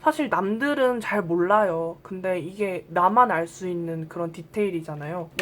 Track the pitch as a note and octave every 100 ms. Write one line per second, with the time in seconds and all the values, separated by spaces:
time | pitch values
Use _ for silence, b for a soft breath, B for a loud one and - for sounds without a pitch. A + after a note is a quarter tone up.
0 | D#4 D4+ C#4 E3 G3 A3 C#4+ C#4+ B3+ A#3+
1 | - G#3 E3+ E3+ F3 G#3+ G3 E3 E3 E3
2 | - F#3 F#3 F3+ D#3 G3+ G3 F3+ - E3+
3 | F#3 A3+ A#3+ E3 E3+ - F3+ F3 E3 E3
4 | D#3+ F3 E3+ E3+ D#3+ G#3+ G3+ E3+ D#3+ D3
5 | D3 F3 E3 -